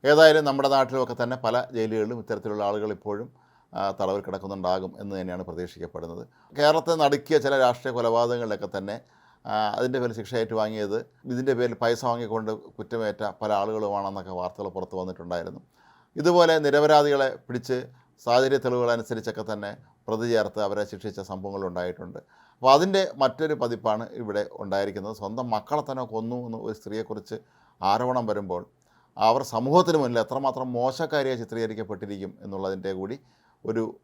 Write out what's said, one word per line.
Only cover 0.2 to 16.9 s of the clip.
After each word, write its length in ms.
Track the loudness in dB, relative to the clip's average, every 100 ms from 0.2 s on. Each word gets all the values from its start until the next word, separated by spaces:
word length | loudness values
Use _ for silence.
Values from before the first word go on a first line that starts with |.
| 10 10 4
നമ്മുടെ 200 | 2 4 4
നാട്ടിലുമൊക്കെ 400 | 4 0 -2 -2
തന്നെ 140 | -4 0 0
പല 100 | 0 -2 -4
ജയിലുകളിലും 420 | -2 0 -2 -4
ഇത്തരത്തിലുള്ള 400 | -6 -6 -4 -2 -2
ആളുകൾ 220 | -2 -4 -6
ഇപ്പോഴും, 300 | -6 -8 -8 _ _ _ _ -6
ആ, 40 | -6 -2
തടവിൽ 220 | -2 -2 -4
കിടക്കുന്നുണ്ടാകും 640 | -8 -8 -4 0 0 -2 -12
എന്ന് 120 | -10 -8
തന്നെയാണ് 260 | -8 -8 -8
പ്രതീക്ഷിക്കപ്പെടുന്നത്. 760 | -10 -10 -10 -12 -12 -12 -14 -16 _ _ 2
കേരളത്തെ 360 | 4 4 0 2
നടുക്കിയ 340 | 2 2 2 2
ചില 100 | 4 4 4
രാഷ്ട്രീയ 260 | 2 -4 0
കൊലപാതകങ്ങളിലൊക്കെ 720 | 2 2 2 0 -4 -6 -6 -6
തന്നെ, 180 | -6 -10 _ _ _ _ -4
ആ, 20 | -2 0 0
അതിൻ്റെ 220 | -2 0
പേരിൽ 140 | -2 -4
ശിക്ഷ 160 | -6 -4
ഏറ്റുവാങ്ങിയത് 560 | -2 -2 -2 -2 -2 -4 -6 _ -8
ഇതിൻ്റെ 200 | -2 0 2
പേരിൽ 160 | 0 2
പൈസ 180 | 0 2 0
വാങ്ങിക്കൊണ്ട് 420 | -2 -2 -4 -4 -8 -10 -16
കുറ്റമേറ്റ 440 | -8 -4 -4 -4 -6 -4
പല 100 | 0 0
ആളുകളുമാണെന്നൊക്കെ 760 | 0 -2 -2 -2 -4 -8 -8 -6
വാർത്തകൾ 280 | -6 -6 -10 -8
പുറത്തു 220 | -8 -6
വന്നിട്ടുണ്ടായിരുന്നു. 600 | -8 -10 -6 -6 -6 -12 _ _ _ _ _ 0
ഇതുപോലെ 340 | 4 6 6 6 4
നിരപരാധികളെ 640 | 4 8